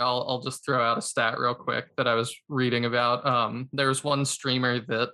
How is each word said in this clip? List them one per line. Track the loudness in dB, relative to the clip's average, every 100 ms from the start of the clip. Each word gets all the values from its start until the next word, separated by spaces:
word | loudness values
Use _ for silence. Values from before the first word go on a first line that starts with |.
I'll, | 0 0 -2
I'll | -4
just | -6 -6 -2
throw | 2
out | 2 0
a |
stat | -2 0 0 0
real | -2
quick | -2 -4 -4 -4 -2
that | 2
I |
was | 2 0 -6 -6
reading | -2 0 2
about. | 0 2 2 2 2
Um, | 2 0 -2 -6
there | 0 0
was | 0
one | 0 0 0
streamer | -2 -2 0 2 0
that | -2 -2 -2